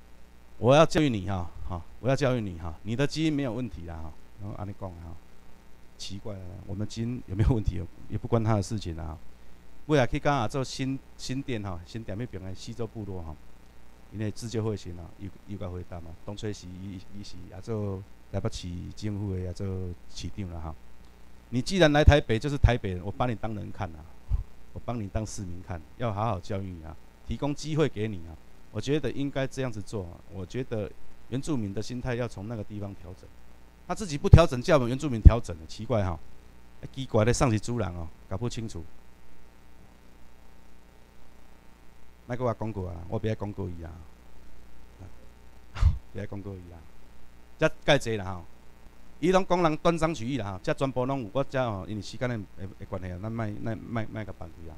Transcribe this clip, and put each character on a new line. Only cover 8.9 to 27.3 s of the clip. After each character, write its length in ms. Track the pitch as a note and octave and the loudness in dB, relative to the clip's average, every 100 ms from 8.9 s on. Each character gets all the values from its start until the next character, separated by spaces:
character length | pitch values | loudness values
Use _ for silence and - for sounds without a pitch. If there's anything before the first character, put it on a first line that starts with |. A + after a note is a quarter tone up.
| D#2+ | -4
啊。 220 | D#2+ D#2 - - - - - - - | -6 -6 -8 -10 -10 -12 -10 -6 4
尾 100 | D3+ | 6
啊 60 | A#2 | 6
去 140 | D3 | 4
甲 120 | D3+ | 4
啊 140 | C#3+ A2 | 4 2
做 160 | C#3 | 0
新-， 360 | B2+ - C3 C3+ - - | -2 -2 -2 -2 -6 -8
新 240 | - C3 | -4 -2
店 220 | C#3 A2+ | -2 -2
哈， 160 | G2+ F2 F2 | -2 -4 -6
新 180 | A2+ | -8
店 120 | A2 G2+ | -6 -4
那 100 | B2 | -4
边 160 | F#2+ | -6
的 100 | F#2 | -8
西 200 | F#2 - | -8 -8
周 120 | A2+ A2+ | -6 -6
部 180 | A2+ G2 | -4 -6
落 180 | F#2 | -6
哈， 120 | D#2+ D2+ - - - - - - - | -6 -8 -10 -12 -14 -14 -14 -14 -10
因 80 | F#2+ | -4
为 100 | G#2+ | -2
自 180 | - A#2 | -2 -4
救 160 | A2 | 0
会 140 | A2 G2+ | 0 -2
先 180 | - F2 | -4 -10
啊， 100 | E2 - | -10 -10
又， 120 | G2 - - | -10 -10 -10
又 100 | G2+ | -8
甲 100 | F#2 | -6
回 160 | F2+ F2 | -6 -8
答 100 | F2 | -8
嘛。 100 | E2 F2+ | -10 -10
当 140 | - G2+ | -10 -6
初 140 | G#2+ | -4
是 140 | G2 F2+ | -6 -8
伊， 340 | F2+ G2 G2 - G2 | -10 -8 -8 -8 -8
伊 60 | |
是 120 | G2+ F2 F2+ | -6 -8 -8
啊 80 | F#2+ | -10
做 440 | G#2 A2 G2+ F#2+ G2 - - | -4 -2 -2 -4 -8 -14 -6
台 80 | G2 | -2
北 100 | A2 | 0
市 160 | - F2 F2 F2+ G2 | -2 -4 -6 -6 -6
政 220 | G#2 G2+ | -4 -2
府 160 | G#2 F#2 | -2 -2
的 140 | F2+ | -2
啊 40 | |
做 140 | F2+ G2 F#2+ F2+ F2+ - | -4 -2 -2 -4 -6 -8
市 200 | - F2+ | -6 -4
长 220 | - F#2 | -4 -6
啦 80 | E2 | -6
哈。 160 | D#2+ D#2+ - - - - - - - | -6 -8 -10 -12 -14 -16 -16 -16 -4
你 100 | A#2+ | -2
既 180 | - F#3+ | 2 8
然 140 | D#3 | 10
来 120 | D3 | 10
台 180 | D3+ D3 | 8 6
北， 160 | - A2 | 6 2
就 100 | C#3+ | 2
是 80 | C#3+ | 6
台 220 | - B2 | 6 6
北 160 | G2+ | 2
人， 100 | F2+ | -2
我 80 | F#2+ | -4
把 140 | - B2 | -2 0
你 80 | |
当 220 | G#2+ A2 G#2 | 0 -4 -4
人 160 | F#2+ | -6
看 180 | G2 F#2+ D#2 | -4 -6 -6
啊， 100 | D#2 - - - - - - | -12 -10 -2 -2 -2 -8 -10
我 80 | - - | -8 -4
帮 160 | A#2+ | -4
你 60 | G2 | -2
当 180 | A2+ G#2+ | -2 -4
市 160 | - | -4
民 180 | F#2 F2 - | -6 -6 -6
看， 140 | F2 - - | -10 -10 -4
要 160 | A#2+ | -2
好 120 | G2+ A2+ | 0 0
好 140 | F#2 | 0
教 220 | - G2 | -2 -4
育 220 | G2 E2+ | -4 -8
啊， 120 | D#2 D#2 - - | -10 -12 -14 -12
提 80 | - | -6